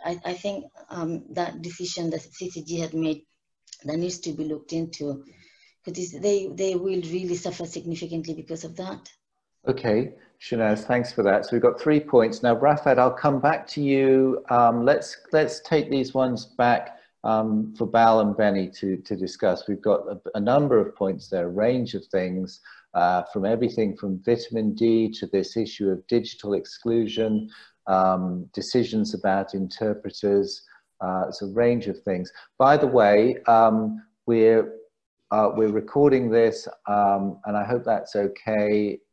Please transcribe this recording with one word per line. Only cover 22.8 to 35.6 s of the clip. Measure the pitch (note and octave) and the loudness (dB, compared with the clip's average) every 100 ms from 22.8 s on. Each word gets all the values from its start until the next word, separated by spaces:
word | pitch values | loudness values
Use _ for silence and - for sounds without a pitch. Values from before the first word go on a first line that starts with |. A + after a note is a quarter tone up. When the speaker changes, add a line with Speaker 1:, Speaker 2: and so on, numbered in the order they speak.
| _ | _
Speaker 2:
uh, | F2+ F2 F2+ - | 0 2 2 -2
from | G#2 | -4
everything | G2 A2+ A#2 A2+ G#2 - | -2 0 -2 -2 -4 -4
from | G2+ F#2+ | -6 -4
vitamin | - A#2 - A2+ G#2+ | -2 -2 -2 -4 -2
D | G#2+ A2+ A2+ A2 - | 0 2 2 0 -4
to | F2+ | -4
this | G2 - A2+ | -2 -2 -4
issue | G#2+ - G2 | -6 -2 -2
of | F#2 - | -2 -2
digital | A#2+ A2 - G#2 | -2 -2 -8 -4
exclusion, | G2 - - A#2 A#2 G#2+ A2 A2 G#2+ A2 - - _ - | -4 -4 -8 -2 0 0 -2 -2 -2 -4 -14 -20 _ -2
um, | F#2+ F#2+ F#2 F#2 F2+ - | 2 2 0 -2 -6 -8
decisions | - - B2+ A2 A2 G#2 | -10 -2 -2 0 -2 -2
about | F#2+ G2 G2 F#2+ | -2 0 0 -2
interpreters. | G2 F#2 - A2 G#2 F#2 - G2+ G2+ G2 - _ _ _ - | -6 -8 -4 -4 -4 -8 -4 0 2 0 -6 _ _ _ -10
Uh, | F#2 F#2 - | -6 -4 -4
it's | - | -6
a | G2 | -6
range | G#2 A#2+ A#2+ G#2 | 0 2 2 -2
of | F2+ | -6
things. | G2+ F2+ F2+ - - - | -6 -6 -6 -14 -10 2
By | C3+ D3 | 4 4
the | C#3 | 4
way, | B2+ G#2 G#2 A#2+ - - | 6 6 6 4 2 4
um, | A2+ A2+ A2 A2 G#2+ - _ - | 6 6 4 -2 -6 -12 _ 0
we're, | A#2 A2 A2+ G#2+ - - _ _ _ - | 4 6 6 2 -4 -20 _ _ _ -4
uh, | G#2+ G#2 | 0 2
we're | G2+ | 2